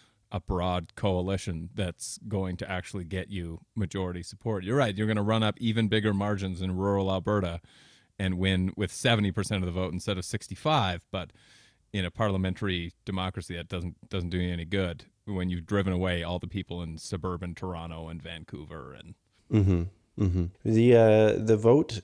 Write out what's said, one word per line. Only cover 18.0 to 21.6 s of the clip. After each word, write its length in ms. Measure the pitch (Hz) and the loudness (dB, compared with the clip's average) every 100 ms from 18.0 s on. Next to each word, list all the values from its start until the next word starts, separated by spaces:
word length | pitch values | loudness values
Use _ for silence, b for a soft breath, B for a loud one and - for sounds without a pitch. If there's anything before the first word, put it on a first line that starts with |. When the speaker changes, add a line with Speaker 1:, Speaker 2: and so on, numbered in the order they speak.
| 82 | -10
Speaker 1:
and 120 | 82 | -10
Vancouver 720 | 78 82 - 71 76 80 64 | -12 -14 -12 -12 -12 -14 -14
and 220 | 65 - - _ _ - | -16 -18 -20 _ _ 0
Speaker 2:
Mm-hmm. 320 | 110 98 90 87 - _ - | 4 4 4 0 -8 _ 0
Mm-hmm. 260 | 101 90 87 - 110 | 2 2 -2 -2 2
The, 300 | 113 120 117 | 6 8 10
uh, 380 | 113 107 110 - 110 | 10 8 6 4 2
the 120 | |
vote 440 | 107 | 4